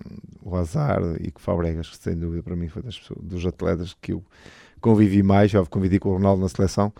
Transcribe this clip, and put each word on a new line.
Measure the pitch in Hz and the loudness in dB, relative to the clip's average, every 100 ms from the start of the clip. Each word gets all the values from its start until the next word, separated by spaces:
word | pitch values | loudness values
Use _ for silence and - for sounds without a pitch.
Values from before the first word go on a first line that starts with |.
| - - - - | -16 -18 -20 -18
o | 98 90 | -6 -4
Hazard | 82 156 143 98 87 80 | -2 -2 0 0 -2 -4
e | - | -8
com | - | -8
o | |
Fabregas, | - 87 85 80 82 | -4 -2 -2 -4 -8
que | - | -10
sem | 92 85 | -6 -4
dúvida | 85 82 | -4 -6
para | - 87 | -6 -6
mim | 82 | -6
foi | - | -10
das | 123 - | -12 -14
pessoas, | - - | -16 -14
dos | 85 87 90 | -10 -6 -6
atletas | - 87 87 87 - | -4 -2 -2 -6 -10
que | - | -8
eu | 87 - _ - - - - | -8 -10 _ -20 -20 -20 -2
convivi | 117 107 104 98 | 4 6 6 4
mais. | 95 98 104 | 4 6 4
Já | 101 90 | 4 0
convivi | 101 95 95 | 0 2 2
com | 104 | 2
o | |
Ronaldo | 92 98 95 | 2 2 2
na | 95 | 0
seleção, | - 95 - 104 | 0 0 2 -2